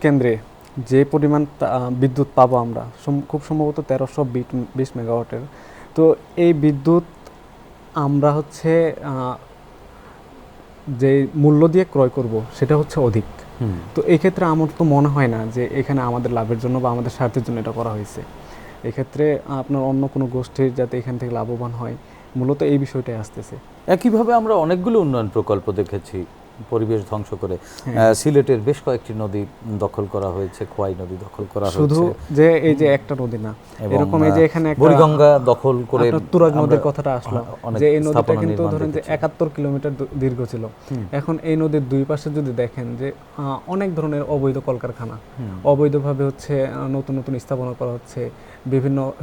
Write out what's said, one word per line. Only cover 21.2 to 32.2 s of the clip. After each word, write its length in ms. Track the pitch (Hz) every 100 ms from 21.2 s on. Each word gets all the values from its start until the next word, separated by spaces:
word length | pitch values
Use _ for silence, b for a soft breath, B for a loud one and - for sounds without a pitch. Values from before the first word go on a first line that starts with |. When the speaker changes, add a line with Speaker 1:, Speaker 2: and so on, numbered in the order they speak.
| 123
Speaker 1:
লাভবান 360 | 117 113 120 120
হয়, 260 | 117 117 117 - B B 127
মূলত 260 | 127 143
এই 160 | 151 143
বিষয়টাই 380 | 139 131 123 110
আসতেছে। 400 | 104 - 110 127 - - -
Speaker 2:
একইভাবে 480 | 180 247 220 226
আমরা 200 | 233 220
অনেকগুলো 460 | 208 160 180 208 226
উন্নয়ন 280 | 160 123 107
প্রকল্প 440 | 110 101 101 107
দেখেছি 520 | 98 95 101 - 95 85 - - - 110
পরিবেশ 320 | 117 110 113 98
ধ্বংস 240 | 107 101 98
করে। 160 | 92 90 - B
Speaker 1:
হ্যাঁ। 240 | 131 117 110
Speaker 2:
আহ, 60 |
সিলেটের 460 | 110 151 143 135 120
বেশ 160 | 110 147
কয়েকটি 300 | - 123 - 110
নদী 280 | 107 101 101 - 113 104
দখল 280 | 98 - 98
করা 160 | 101 95
হয়েছে, 380 | 90 95 - 98 -
খোয়াই 180 | 98 90
নদী 180 | 90 92
দখল 240 | 95 - 101
করা 160 | 104 98
Speaker 1:
শুধু 340 | 85 151 156
Speaker 2:
হয়েছে। 300 | 175 -